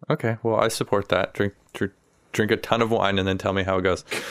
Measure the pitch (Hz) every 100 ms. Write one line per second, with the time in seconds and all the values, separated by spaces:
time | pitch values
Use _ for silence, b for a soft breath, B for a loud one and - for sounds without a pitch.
0 | - 151 117 113 117 110 113 - 117 104
1 | - 90 - - 101 - _ - 98 -
2 | _ _ _ - 107 110 - 117 113 113
3 | 98 98 95 92 101 95 95 95 92 87
4 | - B B